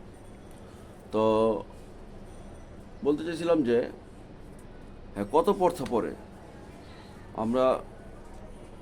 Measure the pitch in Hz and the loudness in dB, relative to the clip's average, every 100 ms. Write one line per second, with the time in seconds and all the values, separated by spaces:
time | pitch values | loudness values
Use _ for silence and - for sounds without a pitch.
0 | - - - - - - - - - - | -16 -16 -16 -16 -16 -16 -16 -16 -16 -16
1 | - 107 110 110 110 107 - - - - | -2 4 6 8 6 4 -2 -12 -14 -14
2 | - - - - - - - - - - | -14 -14 -14 -14 -14 -14 -16 -16 -14 -2
3 | 131 147 160 160 170 165 120 117 - - | 4 4 2 0 4 6 8 6 4 -4
4 | - - - - - - - - - - | -14 -16 -16 -16 -14 -16 -16 -16 -14 -14
5 | - 101 101 143 170 196 180 - 120 117 | -10 -4 2 4 6 6 4 4 0 2
6 | 85 - - - - - - - - - | 2 -4 -12 -16 -16 -16 -16 -16 -16 -16
7 | - - - - 110 123 127 117 - - | -16 -16 -10 -2 2 6 6 6 0 -14
8 | - - - - - - - - | -16 -14 -14 -14 -14 -14 -14 -16